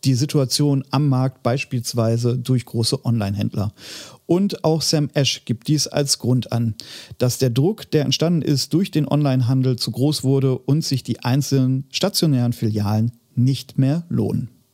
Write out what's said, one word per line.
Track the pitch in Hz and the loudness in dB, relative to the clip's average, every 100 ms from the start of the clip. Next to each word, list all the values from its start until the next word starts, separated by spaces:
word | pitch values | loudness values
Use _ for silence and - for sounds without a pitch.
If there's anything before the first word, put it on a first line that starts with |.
die | 135 | 2
Situation | 127 131 151 131 - 147 139 - | 2 2 0 0 2 2 2 0
am | 135 147 | 0 2
Markt, | 127 131 - | 2 0 -2
beispielsweise | 120 135 - 127 - 120 113 117 120 127 | -2 -2 -4 -6 -4 0 0 2 0 -2
durch | 120 127 | 0 -2
große | - 117 110 135 120 | -2 -4 -2 -2 0
Online-Händler. | 117 98 98 110 - 101 - - - - - - | 0 0 -2 -2 -2 -4 -6 -18 -16 -18 -20 -2
Und | 175 196 - | 0 0 0
auch | 156 160 | 0 0
Sam | - 156 143 | 0 0 0
Ash | - 131 - | 0 -2 -2
gibt | - 113 - | -6 -6 0
dies | 151 - | -2 0
als | 147 139 - | -2 -2 -2
Grund | 117 127 - | 0 0 0
an, | 120 117 107 - - - - | -2 -2 -4 -12 -18 -18 -2
dass | 123 - | -2 0
der | 131 | 0
Druck, | 120 151 220 - | 2 0 0 -2
der | 151 | 0
entstanden | 143 131 160 170 | 0 0 2 0
ist | - 139 - | 2 0 0
durch | 160 196 | 0 0
den | 156 147 | -2 0
Online-Handel, | 147 147 131 120 131 131 123 | 2 2 2 2 2 2 0
zu | - | -4
groß | 110 139 147 | 0 0 0
wurde | 131 135 135 127 | 0 2 2 0
und | - 147 | 0 0
sich | - 131 | 0 -4
die | - 120 | -4 -4
einzelnen | 123 135 143 135 131 131 - | 0 0 2 2 2 0 -4
stationären | - 190 - 165 131 120 | -2 -2 0 2 2 0
Filialen | 120 113 107 101 107 113 - _ - | 0 -2 0 0 0 0 -4 _ 0
nicht | 127 135 - - | 0 0 -4 0
mehr | 131 160 170 | 0 0 -2
lohnen. | 117 101 - 120 _ _ | -2 -2 -4 -8 _ _